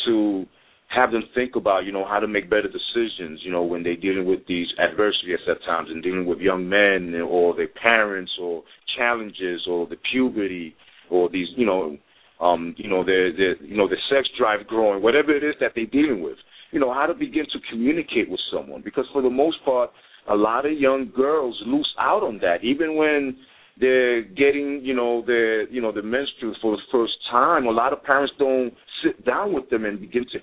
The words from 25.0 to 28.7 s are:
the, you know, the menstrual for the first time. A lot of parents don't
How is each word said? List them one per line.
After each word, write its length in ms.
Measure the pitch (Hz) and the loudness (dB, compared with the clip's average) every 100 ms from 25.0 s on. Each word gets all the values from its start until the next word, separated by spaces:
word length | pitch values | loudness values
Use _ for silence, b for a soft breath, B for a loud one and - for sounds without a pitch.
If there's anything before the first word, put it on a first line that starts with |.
| 120 120 117 | 0 0 2
the, 400 | 120 113 110 104 | 2 2 2 -2
you 100 | 127 | -4
know, 100 | 113 | -4
the 100 | 104 | -4
menstrual 520 | 104 123 139 - 117 101 | -4 -4 -4 -6 -8 -4
for 140 | 110 104 | -2 -2
the 60 | - | 0
first 220 | 127 110 101 - | 0 0 -4 0
time. 340 | 120 143 165 123 | 2 4 4 2
A 60 | |
lot 220 | 113 123 | 2 0
of 100 | 139 | -2
parents 300 | - 139 139 - | 2 2 2 0
don't 360 | 139 131 123 | 2 2 0